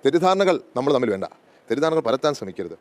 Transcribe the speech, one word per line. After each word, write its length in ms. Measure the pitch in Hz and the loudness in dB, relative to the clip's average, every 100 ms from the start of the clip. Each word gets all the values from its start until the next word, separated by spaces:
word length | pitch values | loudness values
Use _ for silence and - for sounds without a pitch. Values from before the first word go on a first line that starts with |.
തെറ്റിദ്ധാരണകൾ 540 | 139 160 185 190 190 156 - 123 | 2 2 2 4 2 2 -2 -4
നമ്മൾ 120 | 139 135 | 0 0
തമ്മിൽ 140 | 120 | 0
വേണ്ട, 140 | 95 92 - _ _ _ | -4 -8 -14 _ _ _
തെറ്റിദ്ധാരണകൾ 360 | 120 160 160 123 | -2 0 0 0
പരത്താൻ 260 | 127 151 143 | 0 -2 -4
ശ്രമിക്കരുത്. 360 | 98 90 87 82 | -10 -10 -12 -12